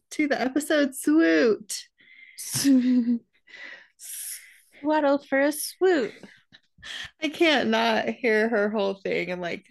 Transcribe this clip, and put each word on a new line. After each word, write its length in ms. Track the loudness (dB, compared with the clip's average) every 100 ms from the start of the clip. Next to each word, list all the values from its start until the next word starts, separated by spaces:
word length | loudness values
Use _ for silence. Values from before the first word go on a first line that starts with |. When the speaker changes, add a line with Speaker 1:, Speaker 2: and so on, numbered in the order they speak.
| _
Speaker 1:
To 160 | -4 -2
the 120 | -2
episode 540 | -2 -2 0 2 0
swoot. 880 | -2 2 4 4 4 2 0 -4 -12 -14 _ _ -20 -20 -18
Speaker 2:
<laughs> 840 | -8 -2 4 4 4 2 2 -2 -4 _ _ -20 -20 -20 -20 _ -18 -14 -14 -14 -18 -20 _ -8
Swaddle 340 | -2 0 2 0
for 220 | 0 0
a 100 | 0
swoot. 600 | -2 -8 0 2 2 0 -8 -20 -20 _ -20 _ _ -16 -14 -16 _
Speaker 1:
I 60 | -6
can't 420 | 0 2 4 2
not 360 | 2 2 0 -2
hear 440 | -2 0 2 2
her 180 | 0 0
whole 260 | 0 -2
thing 360 | -4 -4 -4 -4
and, 100 | -6
like, 240 | -8 -10 -12